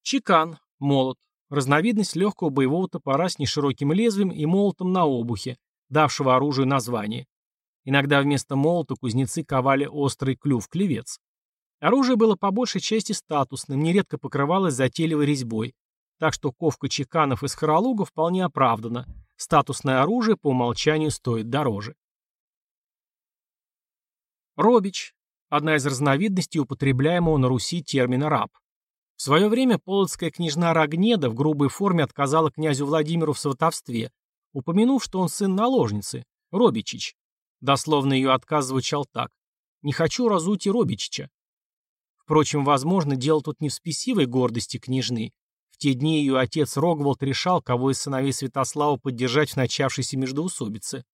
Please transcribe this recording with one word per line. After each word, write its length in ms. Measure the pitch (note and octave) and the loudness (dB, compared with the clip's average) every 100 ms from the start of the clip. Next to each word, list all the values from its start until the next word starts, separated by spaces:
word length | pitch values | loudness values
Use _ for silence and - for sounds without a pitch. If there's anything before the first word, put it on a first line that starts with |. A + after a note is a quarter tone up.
Чекан – 560 | - C4+ - E3+ D#3+ D3+ _ - | -4 -2 2 2 2 -6 _ -4
молот. 400 | C#3 C#3 C3 B2+ _ _ - | 0 2 0 -4 _ _ -8
Разновидность 640 | C#3+ C3 D3 G#3+ G#3+ G3 D#3+ | -2 0 2 2 0 -2 0
легкого 320 | G3+ - E3 | -2 -2 -2
боевого 400 | C3+ C3 E3 F#3 | 0 0 0 -4
топора 400 | E3 - C#3 F3+ | -6 -2 0 0
с 100 | - | -2
нешироким 540 | C#3+ D3+ C#3 B2+ C#3+ | -4 0 -2 0 0
лезвием 380 | F3 A#3 G3 F#3+ | 2 2 2 -2
и 160 | D#3 D3+ | -2 0
молотом 460 | F#3+ G3+ - F#3 | 2 2 0 -2
на 120 | F#3 | 2
обухе, 540 | D#3+ B2+ A#2 A2+ B2+ B2 _ _ - | 2 0 -2 -4 -8 -12 _ _ -2
давшего 460 | C#3 D3 - C3+ B2+ | 2 2 2 2 4
оружию 300 | D3 C3 C3+ | 2 0 0
название. 600 | C#3 A#2 A#2 G#2 A#2+ C3 _ _ _ _ _ | 0 -2 -6 -6 -8 -12 _ _ _ _ _
Иногда 380 | C3 C#3 C#3 C#3+ | 0 0 4 2
вместо 340 | C#3 C#3 - C#3 | 2 0 -2 0
молота 380 | D3 F3 D3+ | 2 0 -2
кузнецы 500 | C3+ B2 A#2+ C3 - | -6 -4 -2 -2 -4
ковали 400 | C#3+ C3+ C3 C#3 | -4 0 2 2
острый 520 | C#3+ D3 C#3 - C3+ C3 | 0 -2 -2 -2 -4 -2
клюв – 320 | D3 B2 - | 0 -2 -2
клевец. 500 | E3 G3 A#2+ - - _ _ _ _ _ - | -4 -2 -2 -6 -16 _ _ _ _ _ -4
Оружие 360 | D#3+ C4+ B3+ A#3+ | 2 2 4 4
было 180 | A3 | 2
по 160 | G3 G3+ | 2 0
большей 300 | G3 B3 F#3 | -2 -2 -4
части 320 | - A3 - | -4 -4 -4
статусным, 720 | G3 - C#3+ C3+ C3 - C#3 | -8 -4 -2 -2 -6 -6 -2
нередко 340 | D#3+ F#3+ - - | 2 2 0 -6
покрывалось 580 | C3+ C#3+ C#3+ F#3+ F#3 | -6 -2 0 0 0
затейливой 520 | B2+ C3 - D#3+ D3+ D3 | 0 0 0 -2 0 0
резьбой – 480 | C#3+ A#2+ A2 A#2+ - _ _ _ - | 0 -4 -6 -6 -10 _ _ _ -4
так 140 | D#3 | -4
что 200 | - C#3+ | -2 -6
ковка 360 | - E3 - C3+ | -2 -2 -2 -4
чеканов 540 | - C3+ E3 D3 B2 | -6 -4 0 0 0
из 120 | C#3+ - | -4 -4
хоролуга 480 | D#3 D#3 A#3+ A3 | 0 2 2 -2
вполне 400 | F#3 - E3 F#3 | -4 -2 -2 0
оправдана. 600 | F3 - C3 A2+ A2+ A#2+ - - - | -2 2 2 0 -4 -8 -10 -18 -20
Статусное 680 | - - D#3 C#3 C3 C#3 C3 | -14 0 2 2 -2 0 2
оружие 340 | D3 A#3+ A3 G3+ | 2 2 2 2
по 140 | C#3+ | 2
умолчанию 600 | B2+ A#2+ A#2 D3+ D#3 D#3 | 0 0 0 0 0 0
стоит 400 | - - A2+ A2+ | -4 -4 -4 -2
дороже. 460 | C3+ C#3 G2+ A2 - _ _ _ _ _ _ _ _ _ _ _ _ _ _ _ _ _ _ _ _ _ _ _ _ _ | -2 -2 -2 -8 -16 _ _ _ _ _ _ _ _ _ _ _ _ _ _ _ _ _ _ _ _ _ _ _ _ _
Робич. 600 | - F#3+ A#3+ F#3+ - - _ _ _ - | 2 6 6 4 -6 -12 _ _ _ -4
Одна 260 | D3 D#3 | -2 2
из 100 | D3+ | 2
разновидностей 760 | C#3 B2+ C#3+ C#3 G#3+ F#3 - D#3+ | 0 0 2 2 2 0 -2 -2
употребляемого 760 | C3 C3+ C3+ B2+ D3 F3 E3+ D3+ | -4 -2 0 2 2 2 2 4
на 120 | B2+ | 2
Руси 340 | B2+ - E3+ | 0 -2 -6
термина 460 | - C3+ B2 B2+ D3+ | -2 0 2 2 0
"раб". 240 | C3+ G#2+ _ _ _ _ _ _ - | 0 -2 _ _ _ _ _ _ -8
В 60 | |
свое 260 | - D3+ G#3 | 2 4 4
время 300 | A#3+ C4 G3+ | 4 2 2
полоцкая 520 | - G3 F#3+ - E3 | 0 0 0 -2 -6
княжна 420 | - E3+ D3 E3+ | -4 -4 0 2
Рогнеда 560 | D#3+ D3+ E3 G#3+ A3 B2+ | 2 2 2 2 2 0
в 60 | |
грубой 340 | A2+ D3+ D3 C#3 | 0 0 2 0
форме 360 | - G3 F3 | 2 0 2
отказала 480 | C3+ - C#3 D#3 D#3 | 0 -2 0 2 2
князю 340 | - D#3 C3+ C#3+ | 0 -2 -2 0
Владимиру 460 | D#3 D3+ E3+ D#3 | 0 0 0 -2
в 60 | C3+ | -2
сватовстве, 720 | D3 B2+ D#3+ - - A#2 A#2 _ _ _ _ | -4 0 -2 -2 -6 -6 -8 _ _ _ _
упомянув, 500 | C#3+ D3 F3 A#3+ C4+ | -10 -2 2 4 2
что 160 | - F#3 | -2 -2
он 100 | F3 | -2
сын 260 | - G3 | -2 -2
наложницы – 680 | F#3 A#3+ C4 A#2+ G#2 - B2 - _ _ | 0 2 2 0 -2 -8 -12 -14 _ _
Робичич. 640 | F#3 A#3 A2+ - - - - _ _ _ _ | 2 4 2 -6 -8 -10 -12 _ _ _ _
Дословно 540 | B2+ C#3 - D3 C#3 | 0 0 2 2 2
ее 180 | C3+ C3+ | 2 2
отказ 340 | C3 - D3+ C3 | 0 0 -2 0
звучал 380 | C3 - D3 | -2 -2 -4
так: 260 | C#3 A#2 B2 _ _ _ _ _ | -6 -8 -8 _ _ _ _ _
"Не 100 | C#3+ | -4
хочу 360 | C#3 E3 - A#3+ | 0 0 0 0
разуть 380 | F#3+ E3 G#3 G3+ | 2 0 -2 0
и 40 | |
Робичича". 580 | A3+ - G2+ - - C#3 _ _ _ _ _ _ _ _ _ | 0 0 -2 -8 -10 -12 _ _ _ _ _ _ _ _ _
Впрочем, 480 | - D3+ D3 D3+ | 0 2 2 0
возможно, 500 | C#3 C#3+ D3 F#3+ C#3+ | 2 0 2 0 0
дело 280 | C3+ C3+ D#3 | -2 0 0
тут 180 | - - | -2 -6
не 80 | D3+ | -6
в 60 | |
спесивой 520 | - - C#3 - A3 B2+ | -6 -8 -6 -2 0 0
гордости 520 | B2+ B2 A#2 - B2 | 2 0 -2 -6 -8
княжны. 540 | - C3 A#2+ A#2+ G#2+ _ _ _ _ | -4 -4 -2 -4 -6 _ _ _ _
В 80 | - | -4
те 160 | C#3+ | -2
дни 260 | B2+ D3+ D#3+ | 0 0 2
ее 180 | C#3 C3 | 2 2
отец 380 | B2+ D#3 C#3 C#3 | 0 0 -2 0
Рогволд 460 | E3+ D#3 C#3+ C3 | 0 2 0 -2
решал, 380 | C#3 C3 F3+ F3 | -2 -2 0 0
кого 300 | - B2 C3+ | 0 0 0
из 80 | C3 | -2
сыновей 340 | C#3+ C3+ C3+ | -4 -2 -2
Святослава 640 | B2+ C3 C#3 B2+ D3 D3 C#3 | -2 -6 -4 -4 -2 0 0
поддержать 540 | C#3 A#2+ B2+ C3+ D3 | -4 -2 0 0 0
в 60 | - | 0
начавшейся 600 | B2 - C#3 - B2+ C3 | -2 0 -2 -2 -6 -4
междоусобице. 880 | C3 C#3 F3+ - A2 A2 - C3+ - | -4 -4 -6 -6 -8 -10 -10 -12 -14